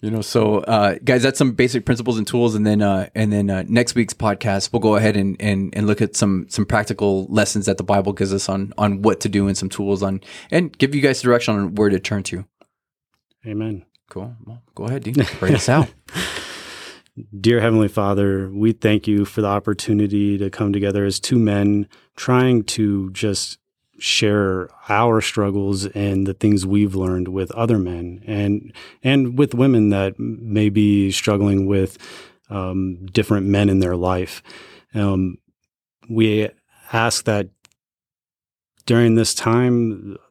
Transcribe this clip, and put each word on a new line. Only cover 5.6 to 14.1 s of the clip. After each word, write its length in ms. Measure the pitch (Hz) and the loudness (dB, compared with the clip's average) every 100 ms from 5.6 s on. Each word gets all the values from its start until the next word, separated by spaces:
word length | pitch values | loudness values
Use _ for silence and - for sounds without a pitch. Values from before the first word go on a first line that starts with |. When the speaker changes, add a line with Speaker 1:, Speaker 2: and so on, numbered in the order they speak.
| 98 - | -2 -2
Speaker 1:
and 80 | 104 | 0
look 160 | 104 | 0
at 140 | 110 - | 0 0
some, 320 | 107 95 - | 0 0 -4
some 160 | - 104 | -6 0
practical 640 | 113 107 104 104 95 95 | 0 -2 -2 0 0 0
lessons 380 | 107 101 110 98 | 0 0 0 -2
that 100 | 95 | -2
the 60 | |
Bible 300 | 95 101 95 | 0 0 0
gives 200 | 98 98 | -2 -2
us 160 | 98 - | -2 -2
on, 240 | 98 101 - | -4 -6 -2
on 240 | 104 98 | 0 2
what 160 | 104 98 | 2 0
to 100 | - | -2
do 180 | 101 98 | 0 0
and 80 | 95 | 0
some 140 | 95 | -4
tools 320 | - 101 98 | -6 -2 -2
on, 200 | 98 95 - - - | -2 -6 -10 -20 -2
and 260 | - 170 - | -2 -2 0
give 160 | 135 143 | 0 2
you 60 | |
guys 200 | 139 135 | 2 2
direction 320 | 123 120 120 104 | 2 2 2 0
on 200 | 98 104 | -2 2
where 140 | 104 | 2
to 100 | 95 | 2
turn 240 | - 104 | -2 -6
to. 220 | 95 87 98 _ _ _ _ _ _ _ _ _ 117 | -6 -10 -12 _ _ _ _ _ _ _ _ _ -10
Speaker 2:
Amen. 400 | 104 110 101 - _ _ | -8 -6 -8 -14 _ _